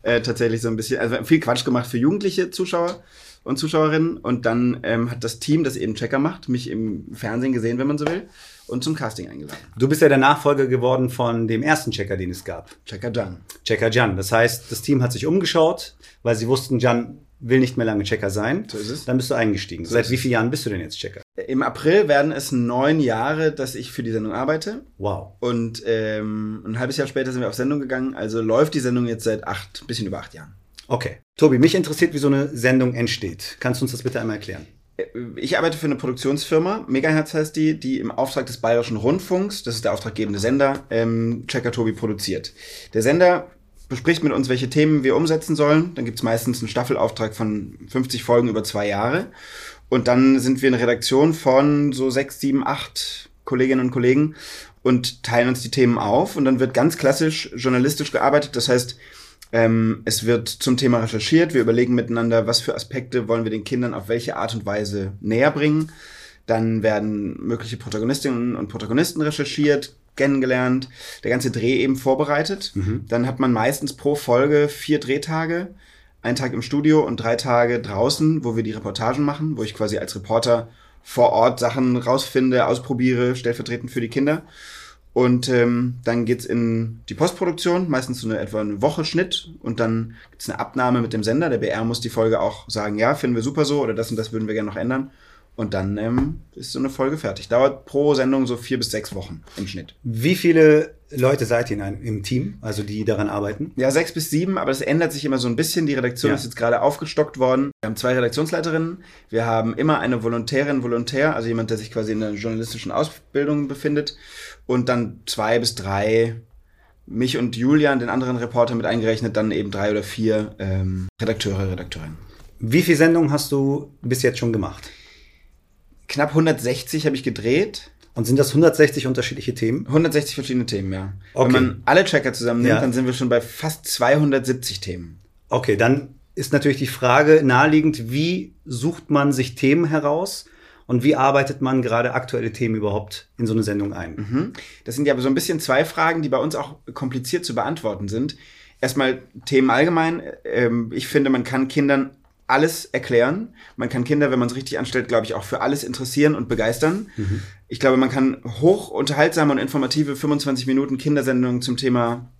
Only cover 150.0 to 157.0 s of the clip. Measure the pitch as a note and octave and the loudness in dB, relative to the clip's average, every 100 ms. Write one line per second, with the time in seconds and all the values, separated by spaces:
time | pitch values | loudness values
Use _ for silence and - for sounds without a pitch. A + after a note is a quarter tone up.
150 | D#3+ E3+ - - - A#2 A#2+ A#2 A2+ - | 0 -2 -8 -12 -4 0 2 0 -4 -6
151 | - D3 C#3 B2+ A#2+ C3 C3 D3+ C#3+ C#3 | 0 2 4 2 0 -2 0 2 2 2
152 | C3+ - _ _ - C3 E3 E3 - F#3 | 0 -10 _ _ 0 2 2 0 -6 -6
153 | - A#2+ B2 F3+ A3+ - - - A#2+ B2+ | 2 4 4 0 -6 -14 -20 -6 -4 -2
154 | B2+ D3 C#3+ B2+ A#2+ B2 B2+ - B2+ B2+ | 0 2 2 2 0 -4 -8 -6 -2 -2
155 | B2 A#2 A2 G2+ F#2+ B2+ B2 C#3+ - B2+ | 0 0 0 -6 -6 -2 -2 -2 -4 -8
156 | B2+ C#3+ D3+ D3+ A#2+ A2+ A2 B2 D#3 F#3+ | -4 2 2 2 -2 0 0 2 0 0